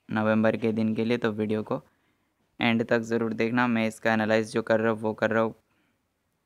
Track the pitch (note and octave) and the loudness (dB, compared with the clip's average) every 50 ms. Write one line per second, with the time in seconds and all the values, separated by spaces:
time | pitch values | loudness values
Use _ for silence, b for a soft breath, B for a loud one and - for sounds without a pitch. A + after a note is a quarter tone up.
0 | _ - - A2 G#2+ G#2+ A2 A2 A2 A2 A2+ G#2+ A2+ A2+ G#2+ A2+ A2 A2 A2 G#2+ | _ -6 -4 0 2 2 2 4 4 2 2 2 0 0 0 0 0 0 0 -2
1 | A2+ A2+ A#2+ A#2+ A#2+ A#2 G#2 G#2+ G#2+ G#2 G#2+ G#2+ G#2+ - B2 C#3+ - _ _ _ | 0 0 0 0 0 -2 -2 -2 -2 -2 -2 -4 -4 -4 -6 -8 -8 _ _ _
2 | _ _ _ _ _ _ _ _ _ _ _ - - A#2+ A2+ A2+ A#2 - A#2+ A#2+ | _ _ _ _ _ _ _ _ _ _ _ -4 0 0 2 0 0 0 0 0
3 | A2 A2+ A#2 A#2 A#2 A2+ A2 A2 A2+ A2+ A#2 B2 B2 B2 A#2 A2+ A2 A2 A2 - | 0 0 -2 -2 -2 -2 -2 -2 -2 0 0 0 0 2 2 0 0 -2 -2 -4
4 | - A#2 A2 A2 A2 G#2+ A2 A2 A2 A2 - A#2 G#2+ - A2+ A2 A2 A2+ A2+ G#2+ | -2 0 0 2 2 2 2 2 0 0 -2 -2 0 2 2 2 2 2 0 0
5 | A2+ A2 G#2+ - A#2 G#2+ A2 A2+ A2+ A2+ G#2+ - _ _ _ _ _ _ _ _ | -2 -4 -2 0 -2 0 2 2 0 0 -2 -8 _ _ _ _ _ _ _ _
6 | _ _ _ _ _ _ _ _ _ | _ _ _ _ _ _ _ _ _